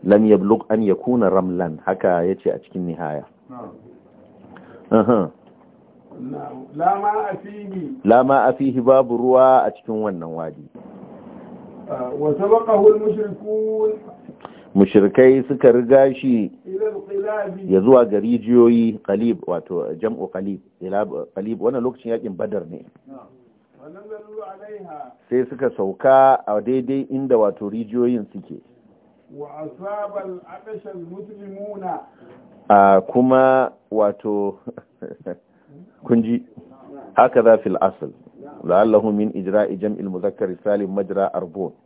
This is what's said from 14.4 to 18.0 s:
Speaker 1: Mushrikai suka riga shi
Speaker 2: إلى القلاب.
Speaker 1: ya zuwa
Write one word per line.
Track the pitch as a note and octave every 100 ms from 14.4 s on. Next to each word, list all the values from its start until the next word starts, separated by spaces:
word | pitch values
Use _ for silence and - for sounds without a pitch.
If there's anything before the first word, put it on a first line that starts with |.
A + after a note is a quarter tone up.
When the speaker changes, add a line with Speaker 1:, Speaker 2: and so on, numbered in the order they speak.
| - - -
Speaker 1:
Mushrikai | G2 G2 G#2 G2 A2 C3 C3+ B2+
suka | C3+ C3
riga | A#2+ A#2 C3+ C3+
shi | C3 C3+ A#2+ G2+ - -
Speaker 2:
إلى | F#4+ G#4+
القلاب. | - - G3 G#3+ G#3+ G3 F#3 F#3+
Speaker 1:
ya | F#2+
zuwa | G#2+ B2+